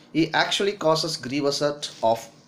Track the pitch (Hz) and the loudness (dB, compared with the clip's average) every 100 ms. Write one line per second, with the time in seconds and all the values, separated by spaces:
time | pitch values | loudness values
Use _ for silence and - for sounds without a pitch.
0 | - 151 - 143 175 - 202 208 160 160 | -6 0 0 2 0 0 -2 0 2 2
1 | 165 - 123 143 143 143 147 147 - - | 0 -6 -6 -2 0 0 -2 -2 -10 -2
2 | 113 113 - - | 0 0 -2 -20